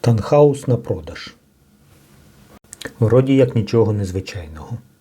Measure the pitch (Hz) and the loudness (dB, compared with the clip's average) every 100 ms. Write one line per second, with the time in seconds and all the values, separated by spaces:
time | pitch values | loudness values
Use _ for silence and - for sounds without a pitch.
0 | - 117 - 147 147 139 - 120 - 95 | 2 0 2 4 4 2 -2 -2 -2 -8
1 | - - - - _ _ _ _ _ _ | -8 -16 -18 -20 _ _ _ _ _ _
2 | _ _ _ _ _ - _ - - - | _ _ _ _ _ -20 _ -16 -16 -2
3 | 113 120 135 135 127 120 101 117 110 104 | 2 4 4 4 4 0 0 2 2 0
4 | 98 90 - 92 80 78 76 117 - _ | -2 -6 -8 -14 -14 -16 -14 -14 -14 _